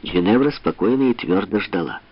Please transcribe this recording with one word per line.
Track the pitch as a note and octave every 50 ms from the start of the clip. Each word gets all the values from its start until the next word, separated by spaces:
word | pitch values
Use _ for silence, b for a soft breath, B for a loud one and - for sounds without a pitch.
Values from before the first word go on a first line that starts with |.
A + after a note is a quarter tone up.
| -
Джиневра | - F2+ F2+ F2 F#2+ A2 B2+ C#3 D3
спокойно | C#3+ - - E2+ - - F#2 G#2+ B2+ C3+ C3+ B2+
и | A#2
твердо | A2+ - - F2+ - - F#2 G#2 G#2
ждала. | G2 - - F2+ E2 C2 - - - -